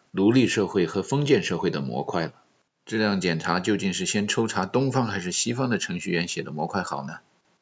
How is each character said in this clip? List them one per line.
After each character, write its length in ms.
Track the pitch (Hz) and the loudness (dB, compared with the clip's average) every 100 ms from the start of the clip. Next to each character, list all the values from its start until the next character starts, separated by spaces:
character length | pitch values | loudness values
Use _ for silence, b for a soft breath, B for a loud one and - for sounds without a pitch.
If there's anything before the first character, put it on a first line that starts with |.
| _ | _
奴 180 | 101 101 | 2 6
隶 160 | 127 110 | 6 4
社 200 | 110 90 | 2 2
会 200 | 98 80 | 2 2
和 160 | 98 | 0
封 220 | - 139 | 0 0
建 180 | 143 113 | 4 4
社 140 | 80 85 | 4 0
会 140 | 90 | 0
的 100 | 78 | -2
模 240 | 65 62 | -4 -4
块 220 | - 87 80 | -4 -2 -4
了。 80 | - _ _ _ _ | -8 _ _ _ _
质 140 | - 110 | -6 -2
量 220 | 107 98 | 0 0
检 200 | 90 80 | 0 0
查 180 | 87 90 | 0 0
究 180 | 107 101 | 0 0
竟 160 | 98 | 0
是 100 | 90 | -2
先 240 | 90 104 107 | -2 -2 0
抽 180 | - 113 | 0 0
查 200 | 104 92 | -2 0
东 260 | 127 135 | 0 2
方 140 | 127 113 | 2 0
还 120 | 95 | -2
是 140 | 87 | -4
西 220 | - 117 | -2 -2
方 160 | 120 127 | -2 0
的 80 | 101 | -2
程 200 | - 87 | -2 -4
序 120 | 92 | -2
员 180 | 85 87 | -2 -2
写 140 | - | -6
的 100 | 80 | -6
模 140 | 76 82 | -6 -4
块 160 | 101 | -4
好 200 | 87 69 | -4 -6
呢？ 160 | 69 - _ _ _ _ | -8 -12 _ _ _ _